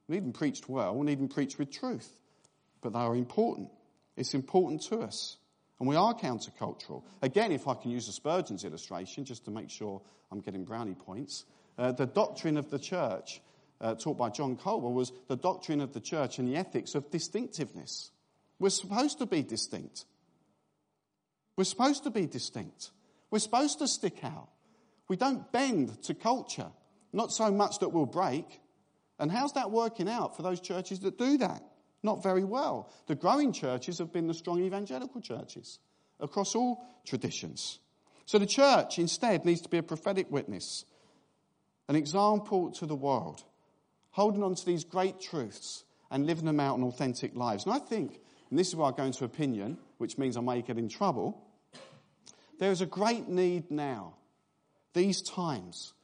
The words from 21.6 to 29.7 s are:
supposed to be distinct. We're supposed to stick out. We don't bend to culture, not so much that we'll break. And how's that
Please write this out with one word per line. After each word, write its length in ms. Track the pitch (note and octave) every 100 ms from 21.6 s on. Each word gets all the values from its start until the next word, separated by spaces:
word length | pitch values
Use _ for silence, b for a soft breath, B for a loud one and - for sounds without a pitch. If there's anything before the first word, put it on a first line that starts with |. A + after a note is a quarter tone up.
supposed 400 | F#3+ - C4+ C#4+
to 60 | C#4
be 160 | A3 D#3
distinct. 640 | B2 - - - - - _ b b b
We're 80 | G#3+
supposed 400 | - A#3+ D4 D4
to 80 | C4+
stick 360 | - F#3 -
out. 240 | C3 D#3 - _ b b b b b
We 80 | F#3
don't 340 | C4 C4 -
bend 500 | A#3+ C4+ F#3+ A#2 A2
to 100 | -
culture, 560 | D#3 A3 B3+ - - E2+ - _ _ _
not 200 | F#3+ A3+
so 180 | - A3
much 300 | G3+ G3+ -
that 100 | F#3+
we'll 160 | E3 B2+
break. 540 | D#3+ F3+ C#3+ - - _ _ _ _ _ -
And 120 | D3+
how's 220 | A3+ C#4
that 180 | C#4 G#3